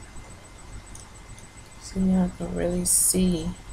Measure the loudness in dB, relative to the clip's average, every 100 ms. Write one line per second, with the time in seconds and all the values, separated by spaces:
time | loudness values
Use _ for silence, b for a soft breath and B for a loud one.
0 | -14 -16 -16 -16 -18 -18 -16 -16 -14 -16
1 | -16 -18 -18 -18 -18 -18 -18 -16 -6 2
2 | 4 6 4 0 -4 0 0 2 4 4
3 | 4 4 4 4 -2 -6 -10